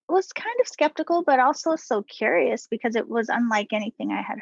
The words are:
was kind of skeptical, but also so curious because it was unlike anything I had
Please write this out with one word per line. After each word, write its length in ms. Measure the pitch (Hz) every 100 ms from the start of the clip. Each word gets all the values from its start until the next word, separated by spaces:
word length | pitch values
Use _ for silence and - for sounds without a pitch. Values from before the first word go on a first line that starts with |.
| -
was 240 | 370 -
kind 240 | - 440 480
of 80 | 480
skeptical, 540 | - 302 - 320 339
but 160 | 339 262
also 360 | 254 302 330 320
so 260 | - 214
curious 640 | - - 226 175 247 233 -
because 280 | 233 233 226
it 120 | -
was 200 | 233 226
unlike 400 | 233 233 214 208
anything 400 | 214 214 - 202
I 100 | 202
had 160 | 208 214